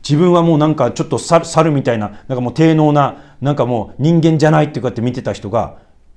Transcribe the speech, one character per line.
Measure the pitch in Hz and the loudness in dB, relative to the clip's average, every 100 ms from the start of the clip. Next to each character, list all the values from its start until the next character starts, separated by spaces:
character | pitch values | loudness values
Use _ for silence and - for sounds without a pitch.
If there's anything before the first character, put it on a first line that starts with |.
| - | -2
自 | 147 | 2
分 | 180 | 4
は | 175 | 4
も | 165 156 | 4 2
う | |
な | 156 | 2
ん | 151 | 0
か | 123 | -2
ち | 120 | -2
ょ | - | -4
っ | |
と | 123 | -4
猿、 | - 170 | 0 0
猿 | 165 160 160 | 2 0 2
み | 143 | 0
た | 123 | -2
い | 117 | -2
な、 | 104 104 - | -4 -10 -8
な | 127 | -6
ん | |
か | |
も | 123 | -6
う | |
低 | 123 160 156 | 2 2 4
能 | 151 | 2
な、 | 147 135 - - - | 2 0 -4 -20 -6
な | 131 | -4
ん | 143 | -2
か | 123 | -2
も | 120 98 - | -2 -6 -4
う | |
人 | 147 170 | 0 2
間 | 165 160 | 2 2
じ | 151 | 2
ゃ | |
な | 156 | 2
い | 151 | 0
っ | |
て | 151 | -4
こ | 120 | -6
う | |
や | |
っ | |
て | 113 | -4
見 | 120 | -4
て | 123 | -4
た | 113 | -8
人 | 98 104 | -8 -4
が | 110 80 - _ _ _ | -4 -4 -10 _ _ _